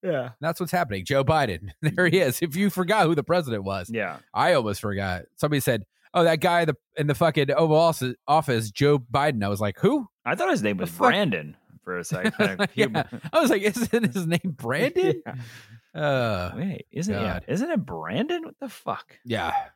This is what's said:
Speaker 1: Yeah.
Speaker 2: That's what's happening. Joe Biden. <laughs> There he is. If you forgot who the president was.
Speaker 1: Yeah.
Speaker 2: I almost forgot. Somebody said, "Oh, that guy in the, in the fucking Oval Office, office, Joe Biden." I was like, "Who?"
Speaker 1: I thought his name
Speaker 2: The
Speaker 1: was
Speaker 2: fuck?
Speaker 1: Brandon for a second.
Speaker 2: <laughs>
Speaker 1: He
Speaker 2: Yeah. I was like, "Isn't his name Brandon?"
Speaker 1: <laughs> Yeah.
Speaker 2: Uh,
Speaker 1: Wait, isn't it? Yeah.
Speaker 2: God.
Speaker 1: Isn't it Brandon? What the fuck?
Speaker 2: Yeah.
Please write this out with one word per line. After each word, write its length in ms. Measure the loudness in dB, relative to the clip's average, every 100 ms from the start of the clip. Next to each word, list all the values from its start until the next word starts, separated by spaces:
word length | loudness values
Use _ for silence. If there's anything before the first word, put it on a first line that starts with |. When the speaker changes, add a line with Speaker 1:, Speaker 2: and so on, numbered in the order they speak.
Speaker 1:
Yeah. 280 | -2 -2 -4 -6
Speaker 2:
That's 200 | -6 -4
what's 120 | -2
happening. 320 | -2 -2 -4 0
Joe 180 | 0
Biden. 460 | 4 2 2 -2 -8 -4
<laughs> 60 |
There 240 | -4 2 4
he 140 | 4
is. 200 | 2 0
If 120 | -2 0
you 120 | 0
forgot 360 | 0 0 2 4
who 80 |
the 100 | 2
president 400 | 2 0 0 -4
was. 260 | -4 -6 -4
Speaker 1:
Yeah. 280 | -4 -4 -6 _
Speaker 2:
I 180 | 0 2
almost 280 | 4 2 -2
forgot. 400 | -4 -2 -2 -4 -8 _
Somebody 240 | -2 0
said, 240 | 0 -2 -4 _ _
"Oh, 120 | 2
that 160 | 2 4
guy 200 | 2 2
in 60 | 2
the, 80 | -2 _ -6
in 80 | -2
the 80 |
fucking 360 | 2 2 2 2
Oval 260 | 2 4 6
Office, 380 | 4 2 -4 -8 0
office, 420 | 0 2 0 0
Joe 280 | 2 4 4
Biden." 440 | 2 0 2 0
I 60 | -2
was 120 | 0
like, 160 | -2 0
"Who?" 260 | 0 0 -4 _ -4
Speaker 1:
I 80 | -2
thought 140 | 0
his 120 | 0
name 140 | 0 -2
Speaker 2:
The 40 |
Speaker 1:
was 80 | -4
Speaker 2:
fuck? 180 | 0 2
Speaker 1:
Brandon 480 | 4 0 -2 -6 -16 _ -20
for 140 | -10 -8
a 60 |
second. 640 | -6 -4 -4 0 -2 0 -6
Speaker 2:
<laughs> 40 |
Speaker 1:
He 80 | 0
Speaker 2:
Yeah. 220 | -2 0 -6 -8 -2
I 80 | 0
was 100 | 2
like, 120 | 2
"Isn't 520 | 0 -2 -2 0 0
his 120 | -2 -2
name 140 | -2 -2 -6
Brandon?" 680 | -4 -2 0 2 0 0 -4
Speaker 1:
<laughs> 60 | -12 -14 -18 -20 -20 _
Yeah. 60 | 0
Speaker 2:
Uh, 520 | 2 2 2 0 -2 -4
Speaker 1:
Wait, 300 | -4 -6 -8
isn't 220 | -6 -2
it? 60 | 0
Yeah. 120 | -2
Speaker 2:
God. 100 | -4 -4
Speaker 1:
Isn't 220 | -2 0
it 140 | -2 -2
Brandon? 560 | -6 -4 -2 -2 -4
What 100 | -6 -12
the 80 | -14
fuck? 500 | -12 -8 -8 -8 -20
Speaker 2:
Yeah. 280 | -6 -2 -2 -4 -6